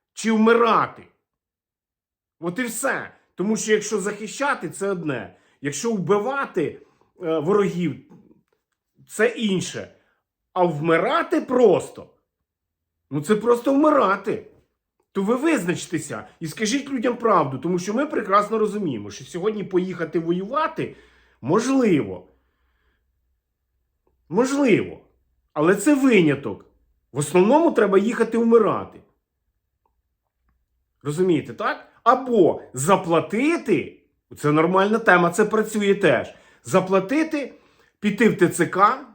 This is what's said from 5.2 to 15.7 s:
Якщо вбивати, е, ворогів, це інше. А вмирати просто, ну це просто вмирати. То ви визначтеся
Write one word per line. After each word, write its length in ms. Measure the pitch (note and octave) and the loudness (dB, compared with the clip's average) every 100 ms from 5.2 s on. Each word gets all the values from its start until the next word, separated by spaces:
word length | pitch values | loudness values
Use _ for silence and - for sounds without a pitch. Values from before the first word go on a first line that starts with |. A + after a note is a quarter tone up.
| F#2 - _ _ | -8 -16 _ _
Якщо 320 | C#3+ C#3 A#3 | -8 -6 -4
вбивати, 880 | G#3+ D3+ G#3 A3+ C#4 C4 F#3 C#3+ - - _ _ _ | -2 0 0 0 -4 -6 -4 -4 -6 -18 _ _ _
е, 160 | E3 D#3+ | -4 -2
ворогів, 580 | D3 G#3 F#3+ E3+ E3+ A#2+ - - _ _ _ _ _ _ _ _ C3+ | 0 0 0 -2 -4 -6 -12 -20 _ _ _ _ _ _ _ _ _
це 180 | - A#3 | -2 -2
інше. 680 | - A3 F3+ - A2+ F2+ _ _ _ _ _ _ | -2 -2 -2 -4 -10 -14 _ _ _ _ _ _
А 120 | F#3 | -2
вмирати 760 | F3 D3 E3 E3 G#3+ E4 D#4 D#4+ | 0 0 0 0 0 -2 -2 -4
просто, 720 | D4+ B3+ A3+ C#3+ - - - _ _ _ _ _ _ _ _ _ _ | 0 4 4 4 0 -14 -20 _ _ _ _ _ _ _ _ _ _
ну 100 | C#3+ | -6
це 160 | D3 G#3+ | -2 0
просто 380 | A3+ A#3 C#4+ | 2 2 2
вмирати. 720 | C#4 D#4 C#4 G3 G3 A3 C#3 - _ _ _ _ _ _ | 2 4 4 2 0 -4 -8 -10 _ _ _ _ _ _
То 100 | G3 | -4
ви 120 | G3 | -2
визначтеся 920 | B3 D#4+ C#4 F3 | 0 0 0 -2